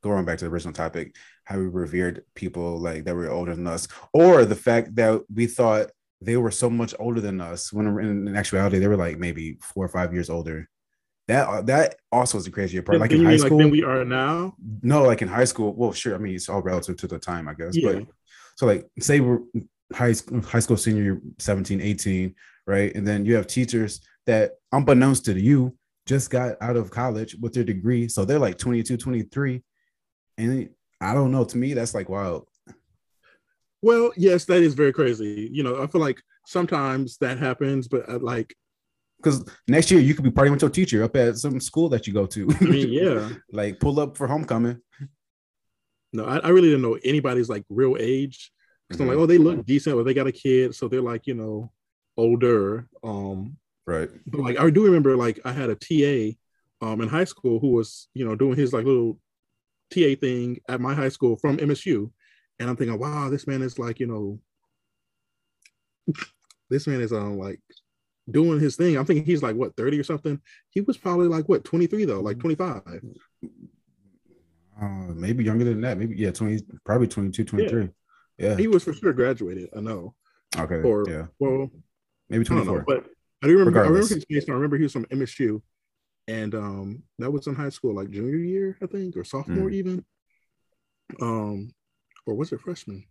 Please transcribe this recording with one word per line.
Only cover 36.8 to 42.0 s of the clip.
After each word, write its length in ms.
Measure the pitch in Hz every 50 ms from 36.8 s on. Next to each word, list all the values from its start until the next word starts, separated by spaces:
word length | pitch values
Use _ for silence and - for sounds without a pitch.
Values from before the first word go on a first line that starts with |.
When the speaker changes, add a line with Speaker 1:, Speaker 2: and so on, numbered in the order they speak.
| 139 135 131 131 139 123 - -
Speaker 2:
that 180 | - 131 131 123
happens, 500 | 151 131 127 - 143 135 139 135 127 117
but, 220 | - 127 - -
uh, 100 | 117 123
like, 340 | - 117 123 117 110 _ - _ _ _ _ _ _ _ _ _ _ _ _ _ -
Speaker 1:
'Cause 240 | 160 139 131 - - - - _ -
next 240 | 123 156 160 -
year 80 | 190 180
you 160 | 139 135 151
could 80 | - 139
be 80 | 131
partying 180 | 113 - 135 139
with 140 | 143 139 151
your 80 | 143
teacher 320 | - - 185 180 - 107 110
up 120 | 113 -
at 220 | 139 123 117 113 113
some 220 | - 147 131 131
school 300 | - - - 160 165 165
that 180 | 131 120